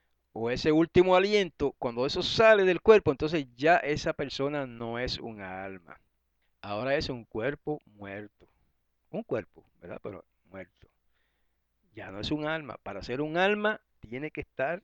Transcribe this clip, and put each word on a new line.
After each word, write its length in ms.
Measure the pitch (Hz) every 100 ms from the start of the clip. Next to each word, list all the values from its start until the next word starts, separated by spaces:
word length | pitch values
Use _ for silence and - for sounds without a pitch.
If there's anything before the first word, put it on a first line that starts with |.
| _ _ _
o 160 | - 117
ese 220 | 127 156
último 440 | 156 165 180 185 180
aliento, 600 | 202 208 180 - 139 -
cuando 280 | 127 117 139
eso 180 | 180
sale 400 | 165 - 220 214
del 180 | 185 170
cuerpo, 300 | 220 214 156
entonces 360 | 135 156 165 131 120
ya 220 | 151 175
esa 360 | 135 147 170
persona 520 | 156 139 - 139 147 131
no 320 | 117 117 117
es 200 | 127 -
un 220 | 117 107
alma. 580 | 95 92 98 95 80 - _ _ _ _ _ _
Ahora 340 | 101 104 131 143
es 140 | 156
un 160 | 123 110
cuerpo 560 | 110 123 147 - 151 -
muerto. 640 | 104 98 101 104 _ - _ _ _ _ _ _
Un 140 | 180
cuerpo, 420 | 233 120 90 - - _
¿verdad? 180 | 87 -
Pero 220 | - 90 - _ _
muerto. 420 | 95 92 _ _ _ _ _ _ _ _ _ _ _ _
Ya 180 | 104 95
no 80 | 98
es 120 | 107
un 140 | 151 151
alma. 320 | 160 135 -
Para 180 | - 98
ser 200 | 92 127
un 140 | 151 165
alma, 440 | 196 208 208 214 _ _
tiene 320 | 107 123 151
que 100 | -
estar 400 | - - 135 180